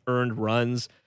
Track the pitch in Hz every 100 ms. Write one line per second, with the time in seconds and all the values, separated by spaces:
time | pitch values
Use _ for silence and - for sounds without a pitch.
0 | - 123 123 110 110 117 120 123 - _